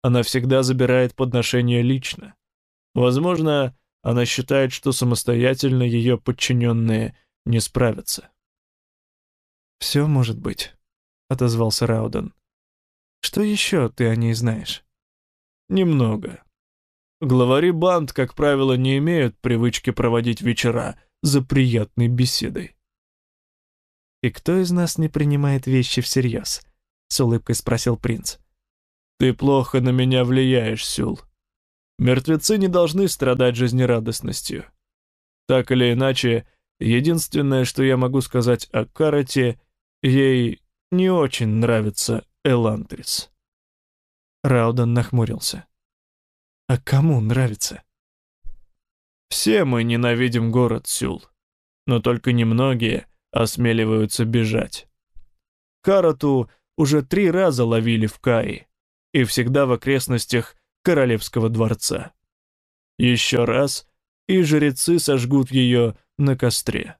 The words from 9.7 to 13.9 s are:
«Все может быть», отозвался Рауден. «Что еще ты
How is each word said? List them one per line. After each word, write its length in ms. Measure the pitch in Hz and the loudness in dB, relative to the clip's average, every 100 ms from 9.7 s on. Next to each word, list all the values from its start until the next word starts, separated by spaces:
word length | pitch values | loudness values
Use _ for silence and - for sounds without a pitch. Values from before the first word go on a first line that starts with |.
| _ | _
«Все 280 | - 143 147 | -4 0 2
может 320 | 143 117 110 | 2 0 -2
быть», 340 | - 101 - _ _ _ _ _ _ | -8 -8 -12 _ _ _ _ _ _
отозвался 580 | 131 123 113 113 - 117 | -2 0 0 -2 -2 -2
Рауден. 460 | 113 110 - - _ _ _ _ _ _ _ _ _ | -2 -2 -6 -8 _ _ _ _ _ _ _ _ _
«Что 200 | - - | -6 -2
еще 480 | 214 208 - 180 | -2 -2 0 0
ты 180 | 120 | 0